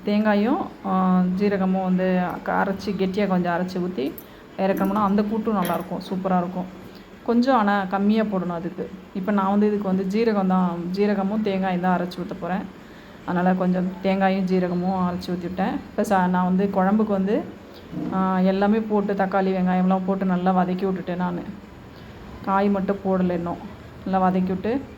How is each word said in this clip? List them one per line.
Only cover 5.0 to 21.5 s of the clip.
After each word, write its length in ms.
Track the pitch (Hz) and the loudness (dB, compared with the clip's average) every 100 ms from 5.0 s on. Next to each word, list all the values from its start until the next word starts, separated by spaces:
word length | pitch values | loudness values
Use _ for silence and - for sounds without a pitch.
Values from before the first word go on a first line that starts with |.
அந்த 200 | 202 208 | 2 2
கூட்டும் 340 | 208 220 226 208 | 0 -2 -2 0
நல்லாயிருக்கும், 460 | 175 165 - 175 - | 0 -2 -4 -10 -6
சூப்பரா 280 | 185 185 180 | -6 0 0
இருக்கும். 300 | 175 180 180 - - - - - | 0 -6 -8 -12 -18 -20 -20 -10
கொஞ்சம் 320 | - 233 247 254 | 0 2 4 4
ஆனா 280 | 202 202 | 4 2
கம்மியா 380 | 185 196 202 220 | 0 0 2 2
போடணும் 320 | 220 190 175 | 2 -2 -2
அதுக்கு. 360 | 170 170 - - - - | -4 -6 -6 -8 -10 -10
இப்ப 180 | 202 190 | -6 0
நான் 180 | 202 190 | 2 4
வந்து 160 | 208 208 | 4 4
இதுக்கு 300 | 208 196 185 | 2 0 0
வந்து 80 | |
ஜீரகம் 420 | 185 214 233 208 190 | 0 2 2 2 2
தான், 240 | 185 180 170 170 | 4 2 0 -4
ஜீரகமும் 520 | 190 208 196 196 220 | 0 2 2 0 0
தேங்காயும் 360 | 214 190 190 180 | 0 0 0 2
தான் 200 | 180 180 | 2 2
அரைச்சு 140 | 180 - | -2 -6
ஊத்த 140 | 175 190 | -8 -6
போறேன். 220 | 175 185 - - - - - - | -4 -4 -6 -14 -20 -20 -20 -14
அதனால 320 | - 180 180 185 | -4 2 2 2
கொஞ்சம் 360 | 185 180 180 185 | 2 0 -2 -2
தேங்காயும் 420 | 190 190 190 190 | -2 2 2 2
ஜீரகமும் 540 | 180 185 180 175 180 190 | 2 2 2 0 0 0
அரைச்சு 300 | 180 180 185 | 0 -2 -4
ஊத்திட்டேன். 440 | 180 175 185 202 | -6 -4 -2 -2
இப்ப 300 | 277 - - | -4 -6 -4
ச-, 260 | 220 190 180 | 2 2 2
நான் 280 | 180 185 185 | 2 2 2
வந்து 140 | 202 | 2
குழம்புக்கு 380 | 190 190 214 214 | 2 4 4 2
வந்து, 320 | 196 190 254 - - - - - - - | 0 0 0 -2 -14 -20 -20 -12 -8 -4
ஆ, 260 | 190 190 185 | -2 0 2
எல்லாமே 420 | 185 190 202 226 | 2 4 4 2
போட்டு 320 | 220 208 202 | 2 0 0
தக்காளி, 400 | 196 190 196 190 | 0 2 2 2
வெங்காயம்லாம் 520 | 190 180 185 185 190 185 | 2 2 2 2 2 0
போட்டு 180 | 196 | 0
நல்லா 280 | 190 175 180 | 0 2 2
வதக்கி 320 | 185 180 180 | 2 2 0
விட்டுட்டேன் 320 | 196 185 185 175 | -2 -2 -4 -4
நானு. 260 | 180 175 - | -2 -4 -8